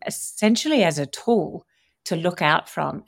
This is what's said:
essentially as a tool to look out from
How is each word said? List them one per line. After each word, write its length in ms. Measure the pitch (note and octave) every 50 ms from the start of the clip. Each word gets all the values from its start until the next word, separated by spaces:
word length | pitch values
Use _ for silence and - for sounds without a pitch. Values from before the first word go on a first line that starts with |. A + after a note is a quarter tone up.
| -
essentially 800 | - - - - - - - G#3+ G#3+ A#3 - - D#4 D#4 B3+ F#3
as 160 | E3 D3+ D3
a 60 | C#3+
tool 600 | C#3 - - - A#3 A#3+ G3+ D3+ - - - - _ _ _ _ _ _ _ -
to 100 | - F3+
look 260 | E3 E3 F3+ F3 -
out 280 | E3 D3+ D#3 - - -
from 340 | - E3 D3 C#3+ C#3 C#3+ -